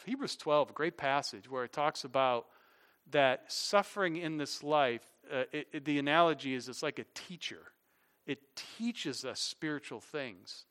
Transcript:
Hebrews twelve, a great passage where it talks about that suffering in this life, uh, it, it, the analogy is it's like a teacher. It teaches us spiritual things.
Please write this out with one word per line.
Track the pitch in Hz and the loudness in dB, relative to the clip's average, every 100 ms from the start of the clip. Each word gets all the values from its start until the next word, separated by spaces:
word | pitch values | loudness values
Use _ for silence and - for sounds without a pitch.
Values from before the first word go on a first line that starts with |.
| - | -8
Hebrews | 269 269 - | -6 -6 -4
twelve, | 160 147 139 | 2 4 4
a | |
great | - 160 - | 0 -2 0
passage | 139 139 139 107 101 | 2 2 0 -8 -8
where | 131 | -6
it | 120 | -4
talks | - 147 - | 0 0 0
about | 131 131 131 120 - _ _ _ _ _ - | -2 2 4 2 -2 _ _ _ _ _ -2
that | 147 135 127 - | 4 6 4 -2
suffering | - - 202 196 208 185 165 | -6 2 2 2 0 -2 0
in | 170 156 | -4 -4
this | 143 - | -4 -6
life, | 143 151 135 117 - _ - | 2 4 4 2 -6 _ -6
uh, | 143 127 | -4 -2
it, | 151 139 | -4 -8
it, | 156 | -8
the | 143 147 | 0 0
analogy | 143 160 170 147 135 | 4 6 6 4 -2
is | 131 117 | -4 -6
it's | 120 | -6
like | 151 147 | -6 -6
a | 110 | -10
teacher. | - - 180 - 85 78 _ _ _ _ _ - | -12 -14 -12 -12 -12 -18 _ _ _ _ _ -8
It | 135 _ - - - | -8 _ -16 -14 -6
teaches | 233 - 160 123 | -6 -4 -4 -6
us | 131 107 | -6 -6
spiritual | - - 156 147 - 120 | -6 -4 -4 -4 -6 -12
things. | - 151 131 92 98 - - | -8 -8 -8 -10 -16 -18 -18